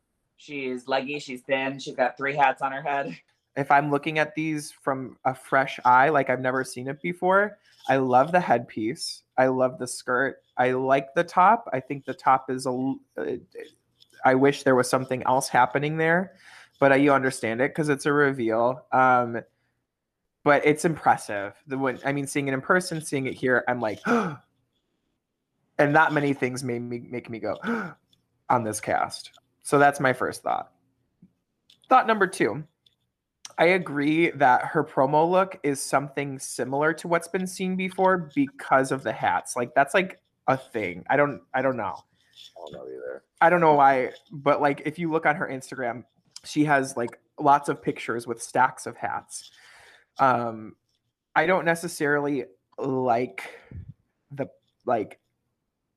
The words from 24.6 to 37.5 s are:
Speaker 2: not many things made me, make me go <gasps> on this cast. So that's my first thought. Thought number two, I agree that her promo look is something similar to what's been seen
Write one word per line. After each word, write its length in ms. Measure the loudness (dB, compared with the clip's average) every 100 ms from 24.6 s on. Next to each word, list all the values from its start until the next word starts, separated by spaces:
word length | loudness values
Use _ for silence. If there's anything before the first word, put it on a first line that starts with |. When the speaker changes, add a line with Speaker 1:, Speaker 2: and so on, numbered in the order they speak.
| _ _ _ _ _ _ _ _ _ _ _ 0 4
Speaker 2:
not 220 | 6 4
many 180 | 2 0
things 300 | 0 -2 -4
made 180 | -6 -6
me, 160 | -6 -10
make 300 | -10 -12 -10
me 100 | -8
go 180 | -8 -6
<gasps> 320 | -6 -6 -8 -14 _ _ _ _ -2
on 140 | -2
this 160 | -2 -6
cast. 520 | -4 -2 -2 -8 -18 _ _ _
So 140 | 0 4
that's 220 | 4 4
my 140 | 0
first 280 | 0 -4 -6
thought. 300 | -6 -6 -6 _ _ _ _ _ _ _ _ _ _ _ 4
Thought 180 | 4 4
number 200 | 2 2
two, 360 | 2 -2 -2 -10 _ _ _ _ _ _ _ -8 2
I 80 | 4
agree 680 | 4 0 -2 0 2 2
that 340 | 4 4 4 2
her 180 | -2
promo 460 | -2 0 2 4 2
look 300 | 2 0 -2
is 180 | -4 -4
something 600 | -2 -2 -2 -6 -8 -8
similar 540 | -10 -8 -4 0 0
to 140 | -2 -2
what's 200 | -2 -2
been 180 | -6
seen 300 | -6